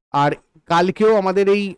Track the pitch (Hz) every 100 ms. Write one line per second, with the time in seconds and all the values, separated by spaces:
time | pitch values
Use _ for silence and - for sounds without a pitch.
0 | _ 143 147 - _ _ - 170 185 -
1 | 214 214 190 190 196 208 196